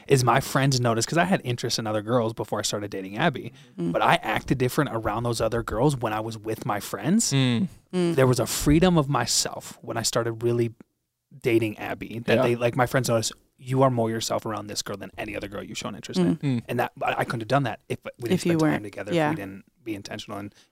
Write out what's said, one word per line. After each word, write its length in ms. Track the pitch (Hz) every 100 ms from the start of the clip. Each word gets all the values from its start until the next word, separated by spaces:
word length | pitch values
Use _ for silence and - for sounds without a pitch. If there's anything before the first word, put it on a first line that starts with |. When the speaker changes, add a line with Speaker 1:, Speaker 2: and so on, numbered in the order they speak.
| -
Speaker 1:
is 160 | 131
my 160 | 120 131
friends 400 | - 139 139 127
notice, 260 | 123 117 -
'cause 120 | 160
I 80 | 180
had 160 | 175
interest 340 | 117 123 120 -
in 80 | 110
other 160 | 107
girls 320 | 107 123 110
before 240 | 117 110 104
I 60 |
started 260 | - 104 101
dating 280 | 98 95 107
Abby, 340 | 165 117 110 - - -
Speaker 2:
Mm. 120 | 120
Speaker 1:
but 100 | 104
I 140 | 113 -
acted 340 | 104 107 - 123
different 320 | 123 - 135
around 300 | 113 110 110
those 180 | 120 113
other 200 | 113 117
girls 340 | 107 110 147 131
when 160 | 113
I 80 | 107
was 180 | 113 110
with 260 | - - 120
my 140 | 104
friends. 540 | - - 143 220 -
Speaker 3:
Mm. 340 | 139 127 120 185 - _
Speaker 2:
Mm. 220 | 180 170 135
Speaker 1:
There 100 | 131
was 140 | 123
a 80 | 110
freedom 500 | - 147 160 185 165
of 100 | 135
myself 680 | 123 139 - - - - -
when 120 | 120 117
I 40 |
started 400 | - 123 117 113
really 300 | 120 120 117 - - _ _ _ _ 143
dating 340 | 123 113 107 104
Abby 420 | 98 - - 120 -
that 120 | 131
Speaker 3:
Yeah. 40 |
Speaker 1:
they, 140 | 123 120
like, 200 | 120 131
my 100 | 120
friends 240 | 135 123
noticed, 240 | 113 - - _ _
"You 220 | 127 131
are 80 | 135
more 180 | 120 113
yourself 360 | 113 - 113 117
around 220 | 104 104
this 140 | 101
girl 160 | - 101
than 120 | 98 -
any 180 | 107 104
other 120 | 101
girl 160 | 101
you've 140 | 95 110
shown 180 | 101 -
interest 240 | - 185
in." 180 | 175 165
Speaker 2:
Mm. 40 |
Speaker 3:
Mm. 200 | 143 120 -
Speaker 1:
And 100 | 120
that, 120 | 120 -
I, 140 | 127 120
I 40 | -
couldn't 160 | 117
have 60 | 110
done 140 | 139
that 160 | 120 - -
if 80 | 127 - -
we 80 | 117
didn't 40 |
Speaker 2:
If 120 | 180 175
you 60 |
Speaker 1:
spend 80 | 160
time 80 | 156
Speaker 2:
weren't, 120 | 147
Speaker 1:
together, 300 | 104 - 98
Speaker 2:
yeah. 120 | 170 151
Speaker 1:
if 40 | 160
we 40 |
didn't 220 | 98 98 - _
be 120 | 117 101
intentional 420 | - 107 - 101
in 140 | 101 - _